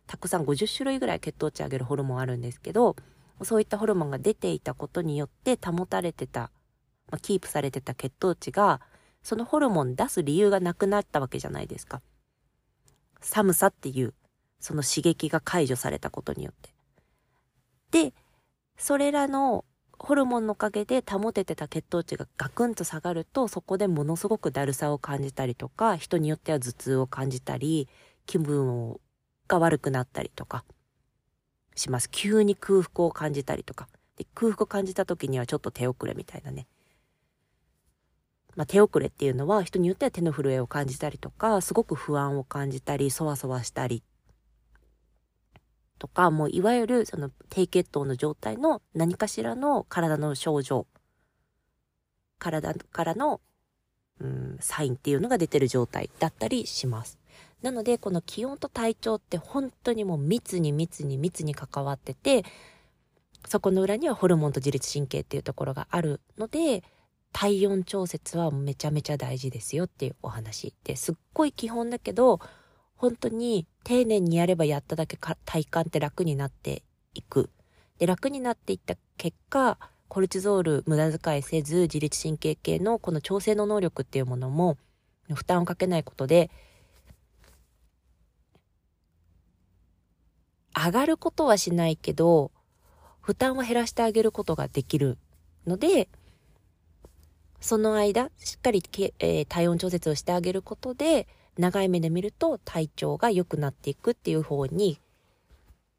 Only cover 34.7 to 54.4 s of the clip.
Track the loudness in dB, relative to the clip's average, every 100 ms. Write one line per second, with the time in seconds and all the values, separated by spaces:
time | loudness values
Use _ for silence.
34.7 | -2 -2 -2 -2 -2 -2 -4 -2 -4 -6
35.7 | -4 -4 -4 -6 -8 -10 -14 -12 -12 -14
36.7 | _ _ _ _ _ _ _ _ _ _
37.7 | _ _ _ _ _ _ _ _ -10 2
38.7 | 6 6 6 0 -2 0 0 2 0 0
39.7 | 2 2 2 -2 0 -2 0 0 0 -2
40.7 | -4 -4 -4 -6 -8 -12 -2 2 2 0
41.7 | 0 0 -2 -2 0 0 -2 -4 -6 -4
42.7 | -4 -4 -2 0 0 -2 -4 -4 -6 -6
43.7 | -4 -4 -4 -8 _ _ _ _ _ _
44.7 | _ _ _ _ _ _ _ _ -20 _
45.7 | _ _ -16 -6 4 4 4 0 2 2
46.7 | 4 2 2 0 -2 -6 -8 -8 -2 2
47.7 | 2 0 -2 -2 -2 -2 -2 -6 0 2
48.7 | 0 _ 0 0 0 -2 -2 -4 -2 0
49.7 | 0 0 0 0 0 -2 -2 -2 -2 0
50.7 | -2 -4 _ _ _ _ _ _ _ _
51.7 | _ _ _ _ _ _ -10 -6 -4 -4
52.7 | -8 -8 -4 -2 0 0 -2 _ _ _
53.7 | _ _ _ _ -12 -8 -8